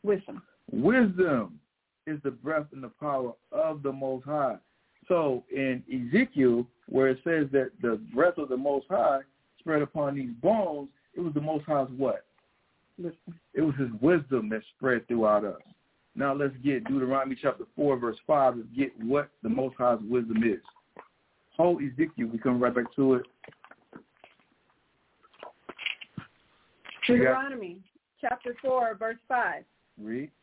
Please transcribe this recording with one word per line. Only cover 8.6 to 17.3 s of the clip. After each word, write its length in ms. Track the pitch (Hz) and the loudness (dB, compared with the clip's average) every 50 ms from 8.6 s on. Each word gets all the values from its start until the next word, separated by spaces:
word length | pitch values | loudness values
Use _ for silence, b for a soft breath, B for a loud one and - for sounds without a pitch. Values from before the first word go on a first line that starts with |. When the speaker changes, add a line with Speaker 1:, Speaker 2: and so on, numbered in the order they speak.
| 135 143 143 139 135 _ | 0 0 -2 -2 -2 _
Speaker 2:
High 300 | 185 220 226 165 139 135 135 _ _ _ _ _ _ _ | -2 2 2 2 2 0 -4 _ _ _ _ _ _ _
spread 220 | _ 165 156 147 | _ -2 0 0
upon 360 | 147 143 _ 160 147 139 143 | 0 -2 _ -4 -2 -2 -2
these 140 | 143 135 123 117 117 131 | -4 -6 -8 -10 -2 0
bones, 480 | 180 220 220 202 170 151 143 143 139 _ _ _ _ _ | 2 2 2 0 -2 -4 -8 -10 -12 _ _ _ _ _
it 60 | - | -6
was 120 | 175 165 147 | -6 -4 -4
the 80 | 147 | -4
Most 240 | 143 151 156 151 151 | -4 -2 -4 -4 -2
High's 240 | - 151 139 135 127 127 | -2 0 0 0 -2 -4
what? 300 | 127 135 123 104 - - _ _ _ _ _ _ _ _ _ _ _ _ _ _ - | -2 -2 -2 -2 -4 -8 _ _ _ _ _ _ _ _ _ _ _ _ _ _ -10
Speaker 1:
Wisdom. 420 | 175 165 165 _ _ - 170 - _ _ _ | -10 -10 -10 _ _ -20 -20 -20 _ _ _
Speaker 2:
It 80 | 131 156 | -2 0
was 120 | 156 135 131 | 0 0 -2
his 100 | 139 120 113 107 120 | -4 -4 -4 2 4
wisdom 480 | 151 180 165 143 - 135 120 107 107 | 4 4 4 2 0 -2 -2 -2 -2
that 100 | 110 110 - - _ | -6 -6 -8 -12 _
spread 320 | _ 127 131 123 113 110 _ | _ 0 0 0 0 0 _
throughout 360 | 120 117 113 107 107 104 107 | 0 2 4 4 4 4 2
us. 160 | 101 90 - - _ - _ _ _ _ _ _ _ _ - | -2 -8 -10 -16 _ -20 _ _ _ _ _ _ _ _ -4
Now 140 | 139 139 135 | -2 -2 0
let's 220 | 143 143 139 131 127 123 | -2 -2 -4 -4 -2 -2
get 200 | 143 139 123 113 | 0 0 0 0
Deuteronomy 520 | - 135 139 131 123 135 135 131 135 | -2 -2 0 0 0 0 0 0 -2